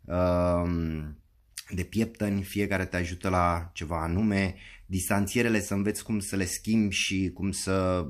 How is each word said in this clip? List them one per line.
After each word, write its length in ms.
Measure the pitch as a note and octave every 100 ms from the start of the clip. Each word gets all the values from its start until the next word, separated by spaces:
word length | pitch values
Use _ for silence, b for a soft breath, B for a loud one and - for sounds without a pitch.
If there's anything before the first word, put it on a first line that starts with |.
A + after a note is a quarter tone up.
| -
um, 1120 | F2 F2+ F2 F2+ F2 F2 E2+ E2 D#2 D2+ D2 - _ _ - -
de 140 | F2+
pieptăni, 600 | E2+ G#2+ A2+ - G#2 G2
fiecare 420 | F#2 G2+ G2+ F#2+ F2+
te 120 | F2+
ajută 320 | E2+ F2+ F#2+
la 400 | F#2 F2 E2+ E2+
ceva 300 | - D#2+ E2
anume, 520 | E2 F2 A2 G2 F#2+ - B B B
distanțierele 760 | F#2+ - G2+ G2 A#2+ A#2 G#2+
să 140 | G2
înveți 300 | G2 G2+ G#2
cum 160 | - G#2
să 160 | G2 G2
le 100 | F2+
schimbi 500 | - - A2 G#2 F#2+
și 360 | - F#2+ F#2
cum 180 | - G2
să 560 | F#2 F#2+ F#2+ F#2 F2+